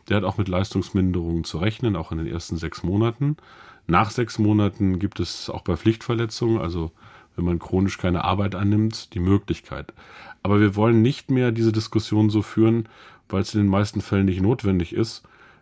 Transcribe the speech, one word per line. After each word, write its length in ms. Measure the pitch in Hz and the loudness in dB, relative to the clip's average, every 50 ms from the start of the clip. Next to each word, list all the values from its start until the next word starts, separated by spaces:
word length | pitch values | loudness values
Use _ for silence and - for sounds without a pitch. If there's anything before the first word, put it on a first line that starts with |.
| _ - | _ -2
der 100 | 101 104 | -2 0
hat 60 | 95 | 0
auch 140 | 95 101 - | -2 -2 -2
mit 100 | 95 95 | -2 -2
Leistungsminderungen 960 | 90 92 98 - - 98 92 - - 95 92 92 90 90 85 82 85 82 78 | 0 -2 -2 0 -2 -4 -2 0 0 0 2 2 0 0 -2 -2 -2 -2 -4
zu 140 | - - 78 | -4 -4 -4
rechnen, 380 | - - 110 - 127 113 95 | -2 -4 -2 -2 -2 -2 -2
auch 160 | 82 80 - | -2 -4 -6
in 60 | 82 82 | -6 -6
den 80 | 80 57 | -6 -6
ersten 280 | 76 85 - - 87 | -6 -8 -8 -8 -8
sechs 260 | 82 87 76 - - | -6 -8 -8 -8 -6
Monaten. 540 | - 85 98 104 113 117 113 - 139 147 151 - - - - - - - - - _ | -4 -2 0 2 2 0 0 -2 -2 -2 -2 -4 -8 -20 -20 -20 -20 -20 -20 -12 _
Nach 240 | - 82 92 110 104 | 0 2 2 2 2
sechs 280 | - - 120 - - - | -2 -4 -4 -4 -2 0
Monaten 600 | 107 104 107 104 104 98 101 - 101 95 92 87 | 2 2 4 2 2 0 0 0 0 0 0 0
gibt 220 | 98 101 - - | -2 -4 -4 -4
es 300 | 87 - - - - - | -6 -6 -6 -10 -10 -10
auch 120 | - - | -10 -8
bei 140 | - - 87 | -4 -4 -2
Pflichtverletzungen, 840 | - - 110 113 - - - 120 113 117 110 - - 123 113 113 - | 0 2 0 0 0 -2 -4 -4 -2 -4 -4 -4 -2 0 0 0 0
also 320 | - 85 87 85 80 80 - _ - - - - - _ - | -2 -4 -4 -4 -6 -6 -8 _ -20 -20 -20 -20 -20 _ -6
wenn 100 | - 87 | -2 0
man 140 | 87 87 85 | 0 0 -2
chronisch 400 | - - 95 95 98 95 - - | -2 -2 0 0 0 0 -2 -2
keine 260 | - 90 90 87 - | -2 -2 -2 0 0
Arbeit 300 | 90 95 98 101 98 95 | -2 0 0 -2 -2 -2
annimmt, 600 | 92 104 101 104 107 110 110 110 - - - - | -2 0 2 2 2 2 0 -2 -6 -12 -8 -6
die 60 | 90 | -2
Möglichkeit. 720 | 87 95 98 95 - - 85 - - - - 71 - - - - - - - - - - - _ | 2 4 4 2 2 -2 -6 -6 -6 -12 -12 -12 -12 -14 -18 -20 -20 -20 -20 -20 -20 -20 -14 _
Aber 180 | - 98 104 104 | -2 2 4 4
wir 160 | 107 101 98 | 4 4 4
wollen 260 | 104 107 120 117 110 | 4 2 4 6 6
nicht 280 | 110 131 143 - - - | 4 4 2 -2 -4 -2
mehr 220 | 135 127 127 120 | 0 2 2 0
diese 200 | 113 113 113 113 | 0 2 2 2
Diskussion 580 | 110 110 107 - - 110 - - 107 107 107 107 | 2 0 -2 -2 -2 -4 -2 0 2 2 2 4
so 100 | 107 107 | 2 2
führen, 480 | 101 - - 110 110 113 117 117 113 - - - - - - - _ - | 0 0 2 2 4 4 4 2 -2 -6 -10 -20 -20 -20 -20 -20 _ -4
weil 140 | 95 98 | -2 -2
es 120 | 95 - - | -2 0 0
in 80 | 104 | 2
den 60 | 101 98 | 2 4
meisten 320 | 95 101 104 104 - 104 | 4 2 2 0 -2 -6
Fällen 260 | - - 101 98 98 | -4 -2 0 2 2
nicht 140 | 95 90 95 | 2 2 2
notwendig 520 | 92 107 127 - - 98 95 87 85 - | 0 0 0 0 0 0 0 0 -2 -2
ist, 320 | - 104 113 110 - - _ - _ - - - - _ | -2 -4 -4 -4 -4 -14 _ -20 _ -20 -20 -20 -20 _